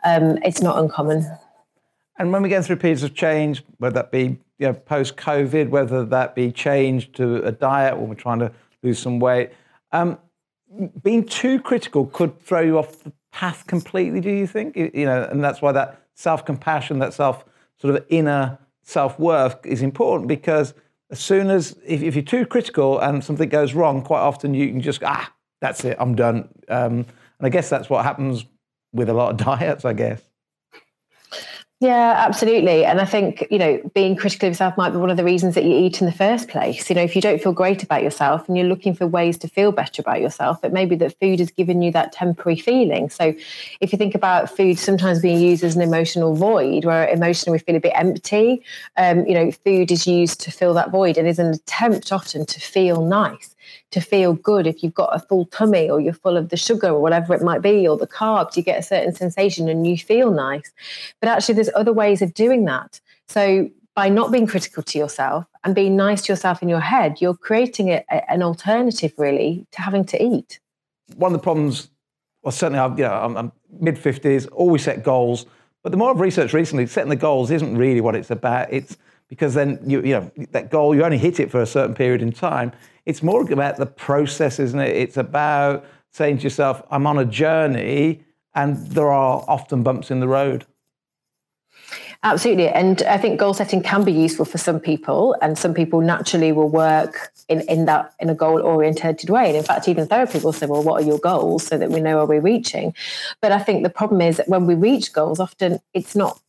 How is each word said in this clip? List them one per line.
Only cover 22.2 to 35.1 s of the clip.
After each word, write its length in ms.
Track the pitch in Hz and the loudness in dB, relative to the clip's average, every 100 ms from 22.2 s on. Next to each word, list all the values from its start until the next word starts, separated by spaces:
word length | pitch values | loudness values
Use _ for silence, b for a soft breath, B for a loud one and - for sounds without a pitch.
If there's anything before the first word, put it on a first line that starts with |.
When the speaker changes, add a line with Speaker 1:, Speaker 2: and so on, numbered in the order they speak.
Speaker 2:
too 220 | 143 247 | -2 -2
critical 540 | 247 - - - 135 135 | 0 -2 -2 0 2 2
and 260 | 143 143 | 0 -2
something 240 | 127 151 156 | -4 -4 0
goes 240 | 151 143 | 0 0
wrong, 300 | 139 160 135 | 2 2 0
quite 180 | 127 151 | -2 0
often 320 | 143 127 143 | 0 -2 -4
you 160 | 135 139 | -2 -2
can 140 | 123 | -2
just, 200 | 127 - | -4 -4
"Ah, 300 | - - - _ _ _ | -4 -6 -8 _ _ _
that's 200 | 131 - | -8 -6
it, 140 | 127 - | -6 -4
I'm 160 | 123 | -2
done." 360 | 113 120 117 - _ - | 2 2 0 -6 _ -8
Um, 380 | 123 123 117 120 b b b | -4 -2 -4 -6 b b b
and 80 | 135 | -2
I 20 | |
guess 220 | 175 - | 0 -2
that's 180 | 131 98 | -4 -2
what 160 | 131 | -2
happens 400 | 123 135 135 120 113 _ _ _ _ | -2 -4 -6 -6 -10 _ _ _ _
with 160 | 113 117 | -4 0
a 60 | |
lot 160 | 117 120 | 0 0
of 60 | 110 | 0
<laughs> 100 | - | -2
diets, 400 | 131 165 139 127 | -2 -2 -4 -4
I 80 | |
guess. 260 | 110 113 117 _ _ _ _ _ - _ _ _ B B B B B B _ | -2 -4 -6 _ _ _ _ _ -20 _ _ _ B B B B B B _
Speaker 1:
Yeah, 340 | 254 240 233 226 226 | 2 4 4 4 2
absolutely. 580 | 214 220 226 180 160 | 2 2 4 4 4
And 160 | 160 170 | 4 2
I 40 | |
think, 420 | 190 214 190 - - | 2 0 -2 -2 -2
you 60 | 208 | 2
know, 220 | 165 135 - | 2 0 -2
being 220 | 196 190 190 | 0 2 2
critical 320 | 202 - 190 | -2 -2 -4
of 20 | |
yourself 260 | 170 185 180 | 0 -2 0
might 140 | 180 | -2
be 60 | 175 | 0
one 140 | 180 | 0